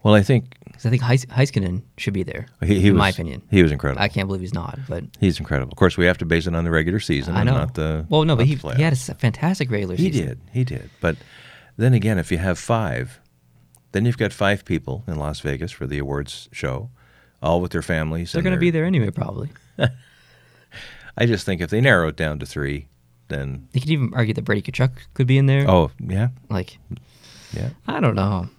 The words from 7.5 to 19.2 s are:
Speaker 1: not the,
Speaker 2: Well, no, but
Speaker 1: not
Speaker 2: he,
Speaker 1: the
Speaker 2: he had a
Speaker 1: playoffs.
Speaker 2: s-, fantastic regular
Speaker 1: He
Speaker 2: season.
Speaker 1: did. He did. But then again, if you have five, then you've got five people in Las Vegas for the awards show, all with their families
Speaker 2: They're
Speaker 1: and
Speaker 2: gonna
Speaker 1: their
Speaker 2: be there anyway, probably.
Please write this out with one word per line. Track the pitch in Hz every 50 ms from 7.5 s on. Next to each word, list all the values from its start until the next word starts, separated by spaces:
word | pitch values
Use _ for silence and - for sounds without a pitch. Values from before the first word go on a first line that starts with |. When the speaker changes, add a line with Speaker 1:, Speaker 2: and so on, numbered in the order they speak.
| 135
Speaker 1:
not | 131 73 - -
the, | 80 78 78 78 78 80
Speaker 2:
Well, | 82 151 156 156
no, | 165 151
but | 117 117
Speaker 1:
not |
Speaker 2:
he, | 139 151
Speaker 1:
the | - - 76 64
Speaker 2:
he | 131 156
had | 165 143
a |
Speaker 1:
playoffs. | 127 - -
Speaker 2:
s-, | 123 -
fantastic | - 113 110 - - 165 190 - 147 127
regular | 110 101 101 90 90
Speaker 1:
He | - 170 190
Speaker 2:
season. | 156 117 80
Speaker 1:
did. | 65 - - - - -
He | 123 127
did. | 123 - 64 - - _ _
But | - 85 80 - - - - - - - - - - _ _
then | - 110 131 127
again, | 117 - 110 107 90
if | 82 -
you | 90
have | 80 90 95 87 -
five, | - - 117 113 110 80 62 60 64 64 - _ _ _ _ _ _ _ _ _ _ _ _ _ _ _
then | - 98 110
you've | 120 120 -
got | 113 101 -
five | - 101 98 101 98 -
people | - 90 76 - 69 65 92 117
in | - 82
Las | 76 73 76 76 -
Vegas | - 73 69 67 80 -
for | - - -
the | 65 71
awards | 71 71 69 71 71 71 - - - - _
show, | - - - 69 64 65 - 123 - _ _ _ _ _ _ _ _ _
all | - 78 85 87
with | 90 87
their | - 85
families | 80 - 87 78 78 78 80 82 85 - -
Speaker 2:
They're | 165
Speaker 1:
and | 170
Speaker 2:
gonna | 185 185
Speaker 1:
their | 180
Speaker 2:
be | 170 175
there | 160 160 160
anyway, | 180 190 147 110 98
probably. | 92 -